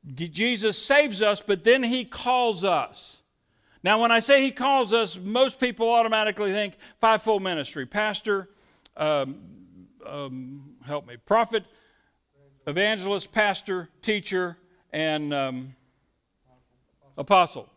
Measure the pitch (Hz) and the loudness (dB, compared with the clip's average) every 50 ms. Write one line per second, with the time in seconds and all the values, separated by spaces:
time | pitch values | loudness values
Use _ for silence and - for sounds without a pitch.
0 | _ 147 131 131 165 170 147 175 220 247 247 202 208 220 202 - - - 277 294 | _ -16 -12 -10 -10 -10 -4 -2 -2 -2 -2 0 -2 -4 -4 -4 -2 2 4 4
1 | 302 277 208 185 214 208 208 196 - - 202 180 156 226 247 269 254 233 247 254 | 4 2 0 0 0 0 0 -2 -2 -2 -2 2 4 4 4 4 2 -2 -2 -4
2 | 233 - - - - 247 254 254 247 233 208 170 185 196 175 147 123 101 - - | -4 -8 -12 -6 -2 0 2 2 2 0 0 0 0 0 0 0 -2 -4 -10 -20
3 | - - - _ _ _ _ _ _ _ _ _ _ _ _ _ - 180 214 220 | -20 -20 -20 _ _ _ _ _ _ _ _ _ _ _ _ _ 2 2 2 4
4 | 233 233 233 226 220 - 277 277 269 269 - - 247 277 277 269 247 190 220 233 | 4 4 2 2 4 6 4 6 4 2 -2 -2 0 2 2 2 2 2 0 0
5 | 226 180 165 185 180 196 220 247 269 262 - - 254 247 233 - 233 226 233 233 | 0 -2 -6 -12 -10 -4 2 2 2 2 2 -2 -4 -4 -2 -2 0 2 4 4
6 | 226 226 220 220 214 214 202 - 208 196 190 208 208 196 - _ - - _ _ | 4 4 2 0 0 0 -2 -2 -4 -2 -2 -2 -4 -4 -8 _ -20 -20 _ _
7 | - 220 220 214 - 220 214 196 190 185 175 156 135 - - 151 131 120 - 208 | 4 4 4 4 2 0 0 0 0 -2 -4 -4 -6 -6 -8 -10 -10 -6 -4 -2
8 | 214 214 202 - _ 214 202 196 185 190 _ _ _ _ _ _ _ _ _ - | -2 -2 -4 -6 _ -2 -2 -2 -4 -10 _ _ _ _ _ _ _ _ _ -4
9 | 151 151 151 143 135 135 143 - 90 85 - - 92 87 87 90 90 _ _ _ | -2 0 0 0 -2 -4 -8 -14 -18 -20 -20 -20 -20 -20 -20 -20 -20 _ _ _
10 | - - 143 143 143 135 127 131 127 127 139 143 135 147 127 _ 127 127 147 147 | -18 -14 -12 -12 -12 -12 -12 -14 -14 -14 -16 -18 -20 -20 -20 _ -12 -8 -8 -8
11 | - 117 120 120 _ _ 202 226 233 226 233 214 170 _ _ _ _ _ _ _ | -8 -12 -20 -20 _ _ 2 2 2 0 -2 -6 -6 _ _ _ _ _ _ _
12 | _ _ _ _ _ _ _ _ _ _ _ _ _ 151 143 175 202 208 220 202 | _ _ _ _ _ _ _ _ _ _ _ _ _ -6 -2 0 0 0 0 -2
13 | 180 196 202 190 - - - 220 214 208 190 - - - 190 185 170 - _ _ | -4 -4 -4 -4 -6 -4 -2 0 0 0 0 -4 -6 -6 -6 -6 -6 -10 _ _
14 | - 220 214 208 - - 190 185 185 175 170 _ _ _ _ _ _ _ - 151 | -4 -2 -2 -2 -4 -4 -4 -2 -2 -4 -8 _ _ _ _ _ _ _ -6 -4
15 | 156 160 156 151 151 147 147 143 135 131 131 127 131 135 131 _ _ _ _ _ | -2 -2 -2 -2 -4 -4 -2 -2 -2 -4 -6 -8 -12 -14 -18 _ _ _ _ _
16 | _ _ _ _ _ _ _ _ _ 127 _ _ _ _ _ _ _ _ _ _ | _ _ _ _ _ _ _ _ _ _ _ _ _ _ _ _ _ _ _ _
17 | _ 139 _ - 143 - 202 185 175 160 - 135 104 _ _ | _ _ _ -12 0 4 4 4 4 2 -2 -14 -14 _ _